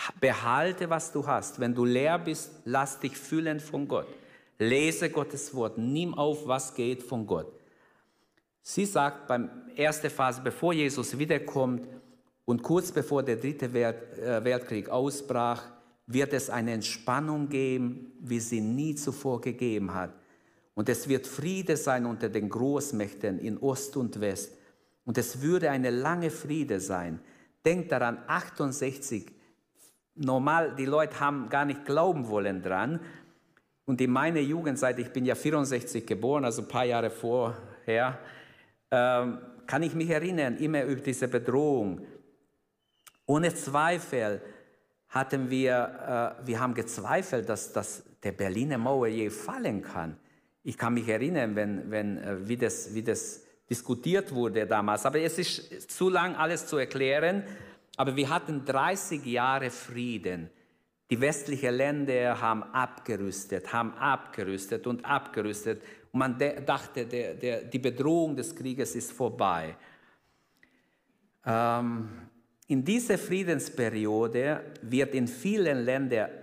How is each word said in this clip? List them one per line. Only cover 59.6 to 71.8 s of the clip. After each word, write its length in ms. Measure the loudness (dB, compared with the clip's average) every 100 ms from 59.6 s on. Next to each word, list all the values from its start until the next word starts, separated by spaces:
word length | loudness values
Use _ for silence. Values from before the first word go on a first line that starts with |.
| 0
Frieden. 800 | -6 -10 -6 -4 -4 -4 -6 -8 _ _ _ _ _ _
Die 120 | 2
westlichen 540 | 2 2 -4 -2 0 2
Länder 640 | 2 2 2 2 2 2
haben 220 | 2 0
abgerüstet, 1080 | 0 -2 -2 -4 -6 -4 -2 -6 -6 -6 -2
haben 220 | -2 -2
abgerüstet 920 | -2 0 0 -4 -6 -4 -4 -4 -4 -2
und 180 | -4 0
abgerüstet. 800 | -2 0 -4 -2 -2 -4 -4 -8 -20 -6
Und 80 | 0
man 180 | 0 2
de-, 280 | 0 0 -2
dachte, 400 | -2 -2 -8 -4
der, 300 | -4 -4 -4
der, 260 | -2 -4
die 180 | -4 -2
Bedrohung 560 | -2 0 2 2 2 -2
des 200 | -6 -6
Krieges 400 | -6 -2 -2 -4
ist 160 | -8
vorbei. 640 | -2 -2 2 2 2 -2 -10 -18 -20 _ _ _ _ _ _ _ _ _ _ _ _ _ _ 0
Ähm, 640 | 2 4 2